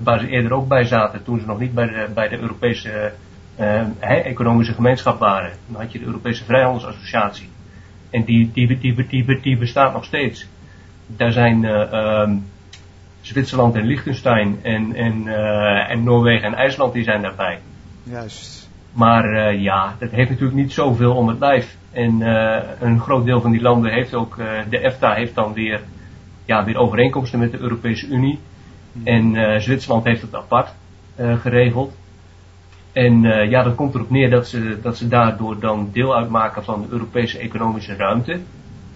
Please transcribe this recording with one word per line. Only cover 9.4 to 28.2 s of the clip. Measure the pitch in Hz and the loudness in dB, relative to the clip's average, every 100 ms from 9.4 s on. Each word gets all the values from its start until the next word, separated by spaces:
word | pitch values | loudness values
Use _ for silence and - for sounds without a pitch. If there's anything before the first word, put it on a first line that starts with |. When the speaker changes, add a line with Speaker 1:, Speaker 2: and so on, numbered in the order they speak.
Speaker 1:
die | 139 120 | 0 0
bestaat | 120 139 131 | 0 2 2
nog | 120 - | 0 -6
steeds. | 151 127 - - - - - - - - | -4 -4 -6 -16 -20 -20 -20 -20 -20 -14
Daar | 110 117 | -2 0
zijn, | 117 120 113 110 | 4 4 4 2
eh, | 107 107 | 0 0
ehm, | 113 107 107 104 101 98 - - - - - - - | -2 0 2 2 -2 -6 -16 -20 -20 -20 -20 -20 -20
Zwitserland | - 135 123 131 117 110 | -6 -4 0 2 2 2
en | 110 | 0
Liechtenstein | 143 151 127 131 113 104 101 | -2 -4 -2 0 2 2 -2
en, | 117 110 110 - | -4 -2 -2 -2
en, | 117 110 110 | -2 -2 -4
eh, | 107 107 104 104 101 107 | -4 -2 0 2 2 0
en | 120 | 0
Noorwegen | 120 120 120 110 107 | 2 4 4 2 0
en | |
IJsland, | 117 135 135 127 | 0 0 2 -2
die | 120 | 0
zijn | 110 104 | 0 0
daarbij. | 98 95 92 87 - - - - | -2 -6 -6 -6 -14 -20 -20 -20
Speaker 2:
Juist. | - 120 110 - - - - - - | -14 -12 -12 -16 -18 -18 -20 -20 -8
Speaker 1:
Maar, | 117 117 117 110 | 2 4 4 4
eh, | 107 107 101 | 2 2 0
ja, | 98 95 98 107 | 0 0 -2 -6
dat | 117 | -4
heeft | 123 127 | 0 0
natuurlijk | 127 131 135 | 0 0 0
niet | 139 | 0
zoveel | - 143 120 123 127 | 0 0 2 2 4
om | 113 | 2
het | 113 | 2
lijf. | 139 131 - - - | 2 2 0 -10 -10
En, | 123 117 113 | -2 0 2
eh, | 113 110 110 110 - - | 2 2 2 0 -4 -4
een | 120 117 | 0 0
groot | 127 131 120 | 2 0 2
deel | 123 | 2
van | 117 | 2
die | 113 | 2
landen | 120 120 113 | 4 2 2
heeft | 117 131 | 0 -2
ook, | 120 113 - | -4 -6 -8
eh, | 113 107 107 | -8 -6 -4
de | 107 | -2
efta | 131 - 117 | -2 0 0
heeft | 104 120 - | 0 -2 -2
dan | 107 | -2
weer, | 107 110 104 101 - - - - - - | -2 -4 -4 -8 -18 -20 -20 -20 -10 -2
ja, | 110 | 0
weer | 101 117 | 2 0
overeenkomsten | 120 107 131 135 120 120 | 2 4 2 0 -2 -2
met | 117 | -2
de | - | -2
Europese | 123 117 120 107 - | -4 -4 -2 -4 -2
Unie. | 127 | 0